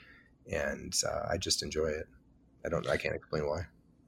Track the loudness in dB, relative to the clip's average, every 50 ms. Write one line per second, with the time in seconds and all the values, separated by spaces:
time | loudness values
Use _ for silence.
0 | -20 -20 -20 -20 -20 -20 -20 -20 -8 -4 -2 0 0 0 -2 -4 -4 -2 0 0
1 | 0 0 0 -2 0 0 0 0 2 2 0 0 0 0 0 2 2 2 0 -2
2 | -4 -8 -14 -20 -20 -20 -20 -20 -20 -20 -12 -8 -4 0 0 0 2 2 2 2
3 | 2 0 -2 -2 -4 -4 -2 0 0 0 0 -2 -4 -6 -12 -20 -20 -20 -20 -16
4 | -10